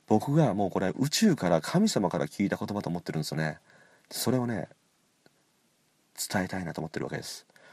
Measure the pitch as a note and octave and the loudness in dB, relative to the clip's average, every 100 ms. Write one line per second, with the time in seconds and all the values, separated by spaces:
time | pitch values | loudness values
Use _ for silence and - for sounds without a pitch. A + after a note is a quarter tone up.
0 | - A2 - D3 C#3 G2 G2 F#2 F#2 - | 2 2 4 2 4 2 0 0 0 0
1 | C#3+ - A3 D3+ F#2 E2 - F3 G#3+ - | 0 4 4 4 4 2 4 2 2 2
2 | F2+ F2 D2+ - G2 F#2 G#2 G#2 F2 F2 | 0 0 -2 0 0 0 -4 -4 -4 -6
3 | F2 D#2+ D2+ D#2+ D#2 D#2 _ - - _ | -4 -4 -4 -2 -4 -4 _ -20 -20 _
4 | _ - - B2+ A#2+ G#2 - _ _ _ | _ -6 0 0 0 -4 -6 _ _ _
5 | _ _ _ _ _ _ _ _ _ _ | _ _ _ _ _ _ _ _ _ _
6 | _ - - G#2 F#2 F#2+ E2+ D2+ D#2+ - | _ -10 -4 -2 -2 -4 -6 -6 -8 -6
7 | - - - - _ - - | -6 -6 -10 -14 _ -20 -20